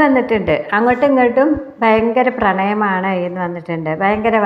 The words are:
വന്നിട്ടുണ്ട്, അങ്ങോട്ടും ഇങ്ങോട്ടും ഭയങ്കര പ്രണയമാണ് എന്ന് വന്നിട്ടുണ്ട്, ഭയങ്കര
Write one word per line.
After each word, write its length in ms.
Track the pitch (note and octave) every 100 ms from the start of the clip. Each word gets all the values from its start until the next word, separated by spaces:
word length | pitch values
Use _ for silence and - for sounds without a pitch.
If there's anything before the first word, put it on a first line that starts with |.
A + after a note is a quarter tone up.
വന്നിട്ടുണ്ട്, 520 | D4 C4 B3 A3 E3+ G3 - G#3
അങ്ങോട്ടും 280 | A#3+ B3 C#4+
ഇങ്ങോട്ടും 420 | C4 B3 B3 D4+ C#4+ - -
ഭയങ്കര 460 | A3+ A3 A3+ A#3 B3+ B3
പ്രണയമാണ് 720 | F3+ F#3 G3 G#3 G#3 F#3 F#3+ F#3 F3
എന്ന് 140 | F3+
വന്നിട്ടുണ്ട്, 460 | F3 F3 E3 E3 D#3 D#3+
ഭയങ്കര 360 | G3 G#3+ A3 A3